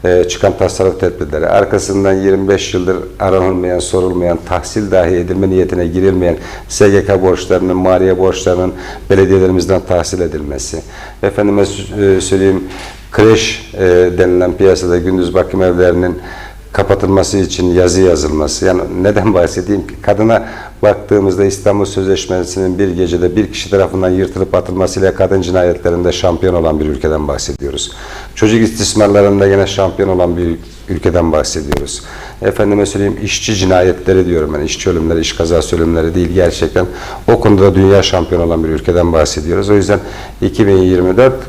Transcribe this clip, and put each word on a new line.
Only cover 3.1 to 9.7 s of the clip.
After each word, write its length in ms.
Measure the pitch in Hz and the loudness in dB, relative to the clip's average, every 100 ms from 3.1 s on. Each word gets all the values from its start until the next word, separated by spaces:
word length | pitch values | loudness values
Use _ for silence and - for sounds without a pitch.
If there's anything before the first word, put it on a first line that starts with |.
| - | -4
aranılmayan, 580 | 95 92 92 92 90 90 | 0 2 2 0 -2 -4
sorulmayan, 600 | 87 92 92 90 87 82 - | -2 -2 0 0 -2 -2 -4
tahsil 420 | 90 - 107 101 | -6 -4 -6 0
dahi 240 | 92 85 | 2 2
edilme 360 | 90 87 92 95 | 0 -2 -2 0
niyetine 360 | 92 85 87 87 | 2 0 -2 -2
girilmeyen 500 | 90 95 92 87 80 - - - | 0 0 2 0 -2 -8 -16 -12
S 220 | - 104 | 2 4
G 140 | 98 | 4
K 180 | 98 95 | 2 2
borçlarının, 540 | 92 90 - 92 92 92 | 2 0 0 0 0 0
maliye 420 | 92 92 95 90 | 2 2 2 2
borçlarının 540 | 92 90 95 90 92 - - - - | 0 0 -2 0 -2 -6 -14 -14 0
belediyelerimizden 720 | 95 95 135 - 90 85 | 2 4 4 4 2 0